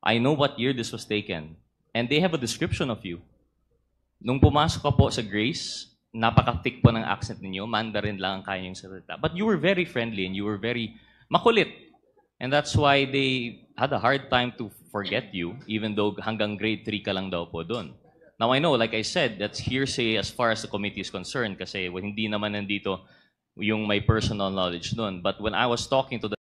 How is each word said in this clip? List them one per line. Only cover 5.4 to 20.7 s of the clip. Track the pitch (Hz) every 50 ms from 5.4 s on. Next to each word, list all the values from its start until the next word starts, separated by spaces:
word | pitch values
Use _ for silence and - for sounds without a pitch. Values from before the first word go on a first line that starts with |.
| 107 120 165 - - - - - - - _ _ _ _
napaka-thick | _ 113 113 113 - - 113 - - - - 127 123 - -
po | 120
ng | 113 113 -
accent | 69 98 - - 107 104 92
ninyo, | 92 95 95 95 98 113
Mandarin | 117 107 113 113 104 104 101 104 101 95
lang | 95 92 98 95
ang | 95
kaya | - 98 92 92
niyong | 92 92
salita. | - - 95 95 92 85 _ 85
But | - - - - 175
you | 208 220
were | 214 165
very | 143 175 196 180 180
friendly | - - 127 117 117 110 101 95
and | 92 95
you | 95 101
were | 104 107 98
very | 95 117 120 120 117 107 - - - _ _ _ - _
makulit. | - 170 - 233 226 214 170 - - - - - _ _ _ _ _ _ _ _ _ _
And | - 127
that's | 135 147 143 - -
why | - 147 143 139 139 139
they | 131 127 139 135 135 131 131 120 120 107 - - _ _ -
had | 117 139 139
a | 110
hard | 92 120 139 139 131 -
time | - 123 123 123 120 -
to | 123 101 - - - -
forget | - 104 101 92 95 113 131 -
you, | - 92 85 85 87 139 - -
even | 107 110 104 110 104
though | 101 104 104 101 92
hanggang | 95 110 110 107 107 104 104 95
grade | 101 110 110 98 -
three | 113 107 104
ka | 98 - 98
lang | 95 95 95
daw | 90 85 87 85
po | - 85 82
dun. | 85 110 120 98 71 64 - _ - _ _ - - _ _
Now, | 120 117
I | 127 135
know, | 151 175 143
like | 120 113 113 113 110
I | 107
said, | - - 180 156 123 107 95
that's | 101 104 - -
hearsay | - - 127 131 139 131 - - 120 113 110 107
as | 98 - -
far | - 123 117
as | 110 107 -
the |
committee | 107